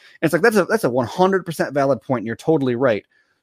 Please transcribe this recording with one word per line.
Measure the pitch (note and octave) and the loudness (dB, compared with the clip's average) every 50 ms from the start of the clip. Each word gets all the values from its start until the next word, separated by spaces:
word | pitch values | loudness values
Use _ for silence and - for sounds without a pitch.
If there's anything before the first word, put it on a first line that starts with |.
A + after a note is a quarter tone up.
| _ - _ _ | _ -20 _ _
And | - | -2
it's | D3 E3+ | 0 0
like, | D#3+ F3 | 2 2
that's | A#3 A3 | 2 2
a, | G#3 F3 | 2 0
that's | - G#3+ G#3+ - | 2 0 0 0
a | C#3+ | 0
one | A#2 C3 B2 | 0 0 -2
hundred | A2 - - F#3 F#3 G3 F#3 E3+ | -2 0 0 2 2 2 0 -2
percent | - D#3+ - C#3 A#2 C3 | -6 -6 -4 -4 -2 0
valid | C#3+ C#3 C#3 C3+ A#2 - | 0 0 0 0 -2 -2
point, | - C3 B2 G2 | -4 -4 -4 -4
and | |
you're | A2+ A2+ | -6 -8
totally | - - - D#3+ D3+ C3+ B2+ A#2+ | -6 -2 0 0 2 2 0 0
right. | A#2 C3+ C3 A2 G2 - _ _ _ _ _ _ _ | 0 2 0 0 0 -4 _ _ _ _ _ _ _